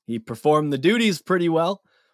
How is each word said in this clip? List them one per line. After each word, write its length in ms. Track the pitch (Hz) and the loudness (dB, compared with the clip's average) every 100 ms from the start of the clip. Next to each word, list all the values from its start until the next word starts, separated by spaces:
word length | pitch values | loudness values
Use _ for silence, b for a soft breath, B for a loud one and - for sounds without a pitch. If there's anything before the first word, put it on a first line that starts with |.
| - | -10
he 140 | 117 | -10
performed 540 | - 113 151 151 151 | -8 -4 0 2 0
the 40 | 139 | 0
duties 440 | 160 233 226 165 | 0 2 2 -2
pretty 260 | - 180 170 | -2 -2 0
well, 340 | 160 170 196 _ _ _ | 0 0 -4 _ _ _